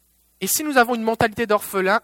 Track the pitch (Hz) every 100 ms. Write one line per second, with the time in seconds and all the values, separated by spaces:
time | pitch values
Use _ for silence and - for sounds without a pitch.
0 | _ _ _ _ 190 - 302 262 233 240
1 | 220 226 233 208 226 208 - 196 190 220